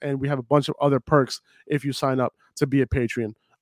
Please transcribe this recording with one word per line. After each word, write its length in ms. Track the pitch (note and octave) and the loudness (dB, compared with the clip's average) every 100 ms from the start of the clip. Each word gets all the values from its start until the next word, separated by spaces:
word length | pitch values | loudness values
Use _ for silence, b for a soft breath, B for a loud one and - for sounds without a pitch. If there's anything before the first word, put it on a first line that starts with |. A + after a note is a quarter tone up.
and 180 | D3 C#3 | -6 -4
we 80 | C#3 | -2
have 120 | C#3 | -4
a 40 | |
bunch 260 | A#2+ D3 C#3 | 2 2 2
of 60 | D3+ | -2
other 180 | C#3+ C3+ | 0 0
perks 420 | - D3+ B2+ - b b b | 4 4 4 -4 b b b
if 160 | D3 C#3 | -4 -4
you 60 | |
sign 280 | B2+ C#3 C3 | -4 -2 0
up 140 | B2 - _ - | -2 -4 _ -4
to 100 | C#3+ | 0
be 140 | C#3 | 2
a 40 | B2 | 2
Patreon 460 | C#3 A#2+ - A2 A2 _ _ | 0 -2 -2 -6 -8 _ _